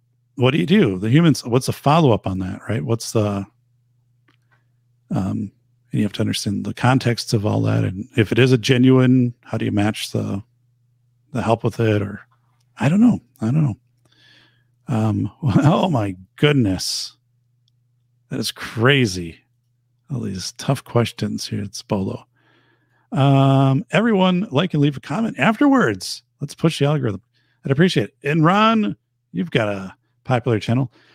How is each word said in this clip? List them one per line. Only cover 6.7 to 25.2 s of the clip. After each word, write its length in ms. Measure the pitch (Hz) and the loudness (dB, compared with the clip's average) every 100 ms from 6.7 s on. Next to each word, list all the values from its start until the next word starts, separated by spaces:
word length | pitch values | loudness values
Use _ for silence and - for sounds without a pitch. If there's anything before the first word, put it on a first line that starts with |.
context 600 | - 123 131 123 117 - | -2 2 2 0 -4 -2
of 100 | 113 | -2
all 160 | 104 107 | 0 0
that. 220 | 110 110 | 0 0
And 240 | 107 92 - - | -2 -6 -6 0
if 160 | 101 | 0
it 60 | 113 | 2
is 140 | 131 | 4
a 60 | 127 | 2
genuine, 760 | 104 123 131 131 127 127 123 - | 2 4 6 6 6 4 2 -4
how 160 | - 113 | -10 -6
do 60 | |
you 80 | 113 | -2
match 400 | 101 104 104 - | 0 -2 -4 -6
the, 300 | 110 104 101 - _ _ _ _ _ _ _ _ | -6 -4 -8 -10 _ _ _ _ _ _ _ _
the 100 | 123 | -6
help 220 | 104 113 | 0 0
with 160 | 120 - | 0 -2
it? 220 | 113 104 | 0 0
Or 180 | 98 101 - _ _ _ _ - | -2 -8 -18 _ _ _ _ -2
I 100 | 143 | 0
don't 120 | 196 | 4
know. 200 | 240 - - _ | 4 2 -4 _
I 60 | 113 | -2
don't 180 | 151 | 0
know. 120 | 147 95 _ _ _ _ _ _ _ _ _ _ - | 0 -4 _ _ _ _ _ _ _ _ _ _ -6
Um, 420 | 113 110 101 104 - | -2 -2 -2 -4 -4
<laughs> 60 | |
oh 480 | 143 - 143 202 190 | 0 2 4 2 0
my 260 | 135 101 92 - - | -2 -4 -8 -18 -2
goodness. 800 | 147 143 107 90 - - - - _ _ _ _ _ _ _ _ _ _ _ | 2 2 2 0 -4 -8 -10 -16 _ _ _ _ _ _ _ _ _ _ _
That 100 | 131 | -8
is 120 | 110 | -8
crazy. 840 | - - 113 120 143 113 92 85 - _ _ _ _ _ _ _ | -10 -12 0 2 4 2 -2 -10 -14 _ _ _ _ _ _ _
All 100 | 123 | -10
these 320 | 110 95 - | -8 -8 -10
tough 320 | - - 135 | -8 -4 -4
questions 640 | - 120 113 - 107 107 - | -2 -2 -2 -4 -6 -6 -8
here. 160 | 107 | -8
It's 200 | 101 - | -10 -12
Bolo. 440 | - 104 98 107 - _ _ _ _ _ _ _ _ | -6 -6 -4 -8 -16 _ _ _ _ _ _ _ _
Um, 720 | 180 135 135 139 135 135 135 - | 0 4 4 4 4 2 0 0
everyone 580 | 165 233 202 185 180 214 | 0 0 2 2 0 -2
like 220 | 131 180 | -2 -2
and 100 | 151 | 0
leave 140 | 143 135 | 0 -2
a 40 | |
comment 380 | - 160 | -8 -6